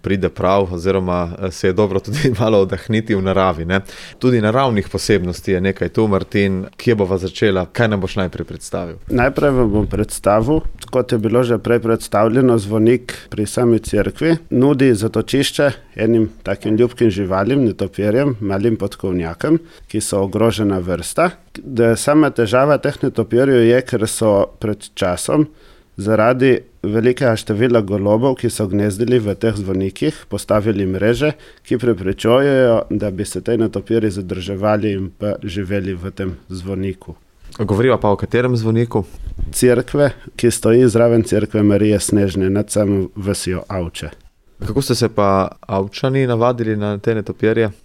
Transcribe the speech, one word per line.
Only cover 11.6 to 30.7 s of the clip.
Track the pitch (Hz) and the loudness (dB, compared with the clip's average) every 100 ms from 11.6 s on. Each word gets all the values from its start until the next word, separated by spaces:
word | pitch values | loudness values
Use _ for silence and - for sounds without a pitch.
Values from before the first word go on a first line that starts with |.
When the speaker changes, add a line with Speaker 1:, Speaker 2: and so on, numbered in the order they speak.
| - 120 | 0 0
Speaker 2:
predstavljeno, | 113 113 - 104 113 123 127 113 | 2 -2 0 2 2 4 4 2
zvonik | 98 110 113 123 - - - | 0 2 4 2 -2 -16 -10
pri | 107 104 | -6 -4
sami | - 120 110 | 0 2 2
cerkvi. | - 104 98 - 160 165 - | 2 -2 -2 -2 0 0 0
Nudi | 123 135 131 135 | 2 2 4 4
zatočišče | 107 110 110 - 139 135 - 143 - - | 2 0 -2 0 -2 0 0 -2 -2 -14
enim | - 113 117 110 - | -4 2 2 0 -4
takim | - 98 110 107 | -8 -6 -2 2
ljubkim | 120 - 117 | 0 2 0
živalim, | 95 95 92 104 139 | 0 -2 0 0 2
netopirjem, | 120 - 95 - 104 117 143 110 | 0 -2 -6 -2 0 0 0 -2
malim | 101 98 113 110 | -4 -2 0 -2
podkovnjakom, | 98 - 101 90 82 85 143 160 - - - | -6 -6 -4 -4 -4 -6 -2 -2 -2 -20 -8
ki | 107 | -6
so | - 101 98 | -2 -2 -2
ogrožena | 104 113 107 101 98 | 0 0 2 0 0
vrsta. | 90 87 - - 170 - _ | -4 -6 -4 -2 -2 -2 _
Da | - - 120 117 110 | -18 -6 2 2 2
sama | - 151 147 | 4 4 4
težava | - 110 123 143 139 | 2 2 4 4 2
teh | 143 - | 0 -2
netopirjev | 139 - 107 117 139 127 117 | -4 -2 0 2 4 6 6
je, | 123 127 | 4 2
ker | 117 110 | -2 -2
so | - 110 101 - - | 0 2 2 0 -2
pred | 107 104 - | -6 -6 -10
časom | - 92 87 - 151 151 - - - _ - | -4 -4 -2 0 0 0 -6 -20 -20 _ -8
zaradi | 98 110 113 127 131 120 - _ | 0 2 2 4 2 2 -2 _
velikega | 95 110 120 123 127 110 | -4 0 0 2 0 0
števila | - 104 123 117 | -2 0 2 2
golobov, | 98 101 98 107 135 131 | 2 -2 2 2 2 0
ki | 117 | -4
so | - 107 | -2 -2
gnezdili | 104 104 95 120 120 | 0 -2 0 2 2
v | 104 92 | 0 -2
teh | 113 104 | -2 -2
zvonikih, | 95 95 98 - 151 - - | -4 -4 -4 -4 -4 -6 -10
postavili | 98 - 107 104 | -10 -2 0 0